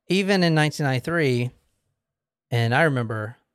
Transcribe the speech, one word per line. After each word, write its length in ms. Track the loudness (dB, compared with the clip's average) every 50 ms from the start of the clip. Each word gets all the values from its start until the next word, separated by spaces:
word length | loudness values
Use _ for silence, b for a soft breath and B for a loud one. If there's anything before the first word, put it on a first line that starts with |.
| _ -2
Even 360 | 0 0 2 2 2 2 2
in 100 | 2 2
nineteen 300 | 2 2 0 0 -2 -2
ninety-three, 640 | -2 -2 -2 -2 -2 -2 0 0 0 0 0 -2 -4 -6 _ _ _ _ _ _ _ _ _ _ _ _ _ _ _ _ _ _ _ -2
and 200 | -2 0 0 2
I 100 | 2 2
remember 540 | 2 0 -2 -4 -4 -6 -8 -8 -10 -12 -16 _ _ _